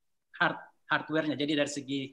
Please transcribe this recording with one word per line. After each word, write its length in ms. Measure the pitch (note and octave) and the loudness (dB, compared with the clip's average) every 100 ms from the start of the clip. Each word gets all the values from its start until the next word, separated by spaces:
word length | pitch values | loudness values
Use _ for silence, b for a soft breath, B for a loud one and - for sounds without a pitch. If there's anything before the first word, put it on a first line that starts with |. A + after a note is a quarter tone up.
| _ _ _ | _ _ _
hard-, 280 | - - - - _ | 0 0 0 -10 _
hardware-nya. 480 | - D3 D3 D#3 D#3 | -2 -2 0 0 0
Jadi 200 | C3 D3 | 0 2
dari 160 | D3 C#3+ | 2 2
segi, 300 | D3 B2+ C#3 C3+ | -2 -4 -4 -6